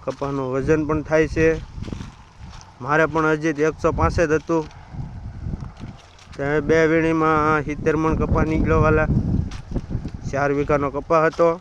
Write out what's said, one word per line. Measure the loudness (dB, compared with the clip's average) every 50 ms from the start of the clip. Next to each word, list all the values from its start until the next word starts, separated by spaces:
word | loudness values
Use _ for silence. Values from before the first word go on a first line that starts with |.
કપાસનું | -8 -8 -8 -6 -6 -4 -4 -4 -4 -2 -4
વજન | -4 0 0 0 0 0
પણ | -2 -2 -4 -2
થાય | 0 2 2 2
છે. | 2 2 2 2 2 2 0 -6 -12 -14 -12 -10 -10 -10 -10 -12 -14 -16 -20 -20 -20 -20 -20 -20 -18 -18 -18 -20 -20 -18 -12
મારે | -4 0 2 2 2
પણ | 2 2 0 2
અજીત | 2 2 2 0 -2 0 2
એકસો | 0 0 0 0 -2 -2
પાંચ | 0 2 0 0 2
જ | 2 2 2 0
હતું, | -2 0 0 -2 -2 -2 -4 -12 -20 -20 -16 -14 -12 -12 -12 -12 -14 -14 -14 -14 -10 -8 -8 -8 -8 -10 -14 -14 -14 -16 -16 -16 -18 -20 -20 -20 -20 -20 -18 -8
તે | -6 -2 0 0 0 2
બે | 2 2 4 4 4
વીણીમાં | 2 2 2 2 2 2 2 2 2 2 2 2 2 0 0
સિત્તેર | -4 -6 -2 -2 0 0
મણ | 2 0 0 0 0
કપાસ | 0 0 0 0 0
નીકળ્યો | 0 0 0 2 2 4 4 4
વાલા. | 4 4 2 2 2 0 0 0 4 2 2 2 2 -6 -12 -12 -6 -6 -6 -6 -4 -6 -6 -6 -6 -12 -8 -8 -4
ચાર | -2 0 2 2 2
વીઘાનો | 0 2 2 2 2 2 0
કપાસ | -4 -6 -2 2 2 4 4
હતો. | 4 4 4 4 4 4 0